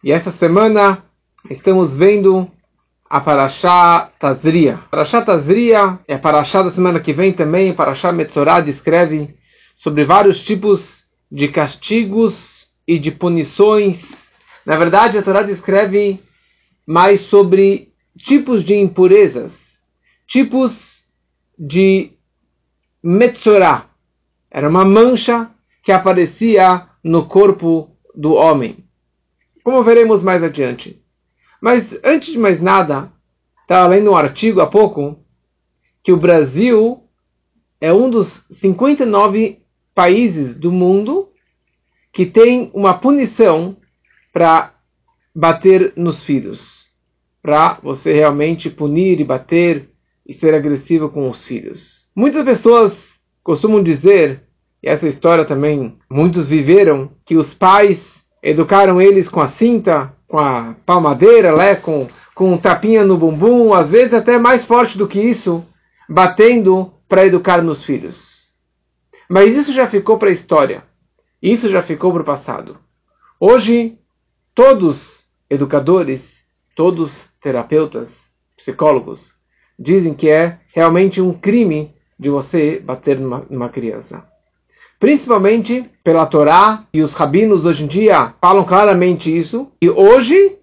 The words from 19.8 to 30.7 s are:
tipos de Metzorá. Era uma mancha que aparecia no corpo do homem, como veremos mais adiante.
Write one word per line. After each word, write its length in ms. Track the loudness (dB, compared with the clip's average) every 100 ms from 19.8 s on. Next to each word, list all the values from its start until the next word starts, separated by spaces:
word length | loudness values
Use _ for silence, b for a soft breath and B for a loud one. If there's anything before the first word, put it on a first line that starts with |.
| _ _ _ _ _
tipos 760 | -2 -2 -2 -4 -6 -20 -20 _ _ _ _ _ _
de 540 | -6 0 2 0 -4 _ _ _ _ _ _ _ _ _
Metzorá. 840 | -4 0 0 0 0 2 2 -2 -8 _ _ _ _ _ _
Era 200 | -6 -2
uma 160 | 2 4
mancha 680 | 4 4 2 -2 -4 -6 _ _ _
que 80 | -2
aparecia 960 | 0 0 0 -2 -2 0 4 2 0 -6 _
no 240 | -2 -2 0
corpo 640 | 2 2 0 -2 -4 -6 _ _ -8
do 180 | -2
homem, 440 | 2 2 0 -4 -12 _ _ _ _ _ _ _ _
como 220 | -2 0
veremos 400 | 4 4 4 2
mais 180 | 0 -2
adiante. 600 | -4 -4 -6